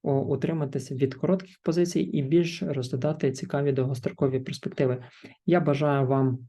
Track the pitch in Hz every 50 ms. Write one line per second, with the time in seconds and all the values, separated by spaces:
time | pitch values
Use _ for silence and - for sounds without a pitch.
0 | - 147 139 139 135 131 143 131 - 180 165 160 147 131 - 139 123 - 135 131
1 | 139 131 - - - 156 190 185 - - - _ _ 175 160 175 175 175 - 160
2 | - - - 147 135 131 160 175 170 165 - - 175 156 139 131 123 - - 127
3 | 135 151 156 - - 135 127 - - - - 143 143 143 135 135 127 131 131 127
4 | - - - - 147 135 131 131 131 - - - - - - - 147 127 123 123
5 | - - - - - - - _ _ - 175 175 160 151 143 139 151 147 143 139
6 | 135 127 135 135 131 131 127 127 -